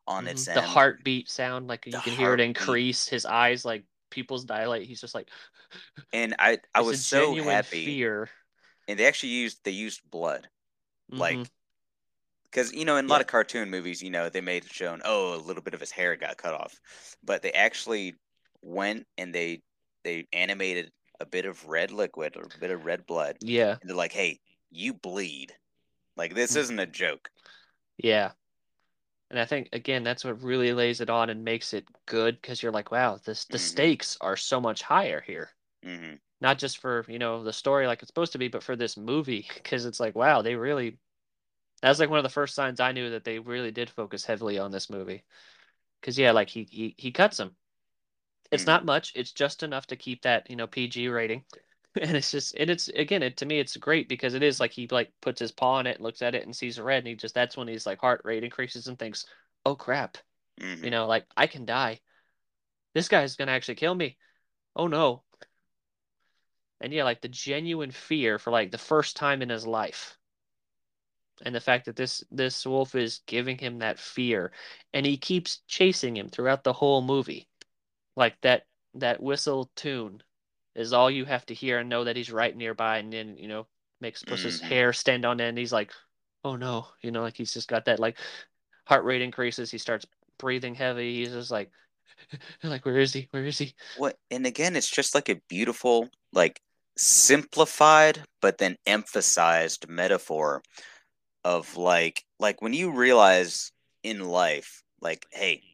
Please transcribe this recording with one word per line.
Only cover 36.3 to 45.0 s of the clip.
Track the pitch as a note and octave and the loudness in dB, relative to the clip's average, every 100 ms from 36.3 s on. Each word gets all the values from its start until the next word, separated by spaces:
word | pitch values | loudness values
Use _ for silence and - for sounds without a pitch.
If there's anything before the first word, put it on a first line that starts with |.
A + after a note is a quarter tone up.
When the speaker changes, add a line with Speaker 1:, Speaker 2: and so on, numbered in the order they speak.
| _ | _
Speaker 2:
Not | C3 C3+ | 0 0
just | C3+ - | -2 -6
for, | C3 A#2+ A#2 | -4 -4 -4
you | A#2 | -6
know, | A#2+ A2+ | -4 -4
the | A2 | -6
story | G#2+ - C#3 C3 | -4 0 2 2
like | A#2 | -2
it's | - | -6
supposed | - E3+ | -4 -4
to | B2+ | -4
be, | B2+ | -6
but | A#2 | -6
for | - B2+ | -8 -6
this | A#2 - | -6 -6
movie, | A2 C#3+ C#3+ A2 | -4 -2 -2 -6
<laughs> | - - | -8 -14
'cause | - B2+ A#2+ | -6 -6 -4
it's | A2 | -4
like, | A2+ G#2+ | -4 2
wow, | C3 C#3 | 4 4
they | A2 A#2+ | 2 -2
really, | B2 D3 A#2+ - _ _ _ _ _ _ _ _ | -2 -2 -4 -8 _ _ _ _ _ _ _ _
that's, | C3 C#3+ | 4 6
like, | D3+ | 4
one | D3+ | 4
of | |
the | C3+ | 2
first | - C#3+ - | 0 -2 -2
signs | C3 B2 | -4 0
I | B2+ | 0
knew | B2+ A#2+ | 0 -4
that | A2+ A#2 | -4 -6
they | A2+ | -8
really | A#2 B2 A#2+ | -6 -6 -4
did | A2 A#2+ | -4 -6
focus | - G#2 G2+ - | -6 -8 -8 -4
heavily | G#2+ A2 G2+ | -2 -2 -2
on | G2 | -4
this | G2 - | -6 -8
movie. | G2+ | -10